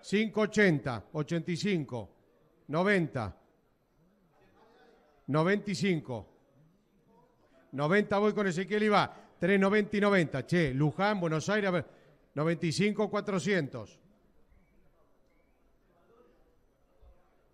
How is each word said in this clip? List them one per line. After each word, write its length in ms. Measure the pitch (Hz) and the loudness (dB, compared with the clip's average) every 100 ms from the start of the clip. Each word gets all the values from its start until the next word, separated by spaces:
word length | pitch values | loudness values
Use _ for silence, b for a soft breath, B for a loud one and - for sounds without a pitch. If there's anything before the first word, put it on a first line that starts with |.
Cinco 400 | - 196 220 208 | -2 -2 0 0
ochenta, 640 | 214 214 202 151 139 117 - | -2 4 4 4 0 -8 -8
ochenta 380 | 156 151 170 165 | -8 -4 -4 -4
y 60 | 165 | -4
cinco, 540 | 196 185 139 120 101 _ _ _ _ _ - | -2 -2 -4 -10 -12 _ _ _ _ _ -6
noventa, 680 | 147 190 202 160 127 104 - _ _ _ _ _ _ _ _ _ _ _ _ _ _ - _ _ _ - | -2 2 2 0 -4 -6 -8 _ _ _ _ _ _ _ _ _ _ _ _ _ _ -20 _ _ _ -4
noventa 440 | 143 165 202 208 | 0 2 0 -2
y 40 | |
cinco. 600 | 175 190 165 127 120 92 _ _ _ _ _ _ _ _ _ _ _ _ _ _ | -2 0 0 -2 -10 -12 _ _ _ _ _ _ _ _ _ _ _ _ _ _
Noventa 460 | 131 147 196 208 202 | -4 0 2 2 2
voy 160 | 208 | 0
con 120 | 202 202 | 0 -2
Ezequiel 360 | 170 185 208 | -2 -4 0
y 60 | 214 | 4
va, 260 | 202 143 B B _ | 4 2 B B _
tres 200 | 175 202 | 0 4
noventa 380 | 190 208 208 208 | 4 4 0 0
y 40 | |
noventa. 460 | 202 202 151 139 120 | 4 4 2 -2 -2
Che, 280 | 175 156 | 0 2
Luján, 460 | 131 151 135 196 208 | 2 0 2 -2 0
Buenos 280 | 170 156 - | -2 -2 -2
Aires, 200 | 208 196 | -2 0
a 40 | |
ver, 140 | 175 - B B B _ | -2 -4 B B B _
noventa 320 | - 160 170 175 | -4 -2 0 -2
y 60 | |
cinco, 380 | 147 202 208 208 | 0 0 0 -2
cuatrocientos. 920 | 208 202 196 151 196 139 123 104 - _ _ _ _ _ - _ _ _ _ _ _ _ _ _ _ _ _ _ 170 180 _ _ _ _ _ _ _ _ _ - - _ _ _ | -2 -2 -4 0 0 -2 -8 -14 -20 _ _ _ _ _ -20 _ _ _ _ _ _ _ _ _ _ _ _ _ _ _ _ _ _ _ _ _ _ _ _ -20 -20 _ _ _